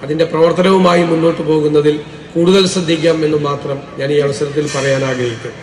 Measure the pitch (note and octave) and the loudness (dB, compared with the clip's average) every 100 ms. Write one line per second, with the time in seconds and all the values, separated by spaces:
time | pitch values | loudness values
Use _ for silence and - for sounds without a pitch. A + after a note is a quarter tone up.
0 | C#3 D#3 E3 D#3+ E3 E3 F#3 F#3+ F#3 F3 | -6 -2 -2 2 2 4 2 4 4 4
1 | E3+ E3 E3 D#3+ D3 D#3 D3+ D3+ D3 D3+ | 2 2 0 0 0 0 2 2 2 0
2 | - - - E3 E3+ G3 F#3 F#3 E3 E3 | -4 -18 -8 -2 2 4 2 -2 -2 0
3 | E3 D#3+ D3+ D3+ C#3+ C#3+ C#3+ C3+ - - | 2 2 0 0 -2 -4 -6 -8 -10 -8
4 | C3+ D3 C#3+ - D3 C#3 D3 C#3+ C3+ C3+ | -2 0 0 -2 -4 -2 -4 -2 0 0
5 | C3+ B2+ B2 A2+ A#2 - | -2 -2 -4 -6 -12 -14